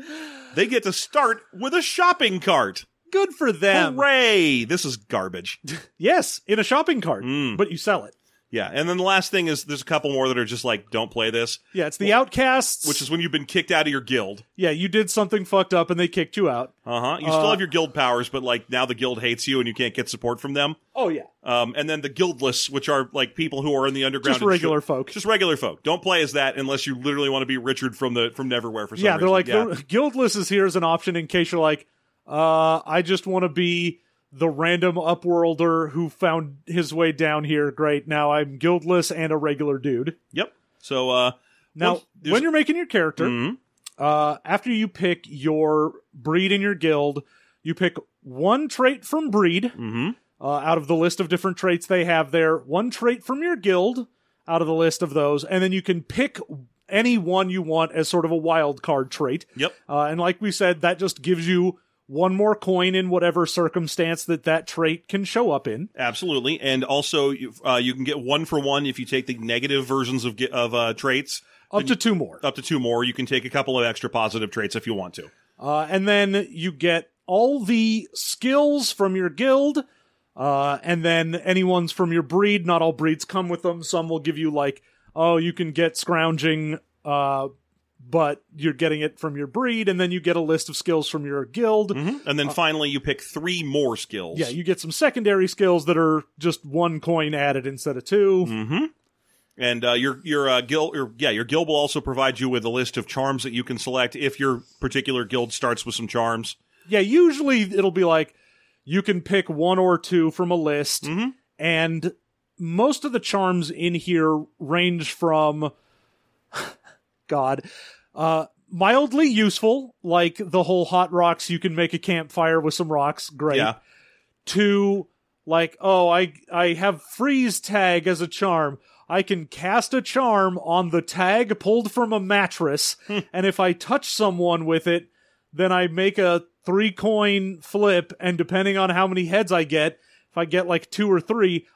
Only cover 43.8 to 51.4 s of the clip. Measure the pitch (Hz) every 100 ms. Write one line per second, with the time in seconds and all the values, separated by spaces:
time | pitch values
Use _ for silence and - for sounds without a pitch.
43.8 | - - 147 151 151 147 160 202 247 220
44.8 | 220 - 180 170 - 147 147 156 156 156
45.8 | 156 - _ 139 120 170 190 196 202 180
46.8 | 160 147 143 143 - _ _ _ 156 165
47.8 | 180 - - _ 135 127 175 254 294 -
48.8 | 254 277 - 302 311 208 180 175 240 -
49.8 | 113 117 156 247 _ - 135 143 151 165
50.8 | 143 165 170 170 170 175